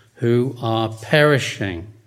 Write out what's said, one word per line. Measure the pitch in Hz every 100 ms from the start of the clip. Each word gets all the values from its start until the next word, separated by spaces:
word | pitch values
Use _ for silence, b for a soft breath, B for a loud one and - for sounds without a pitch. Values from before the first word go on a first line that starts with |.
| B -
who | 117 120 127 117
are | 117 113 110
perishing. | 110 - 156 151 139 - - 101 85 98 -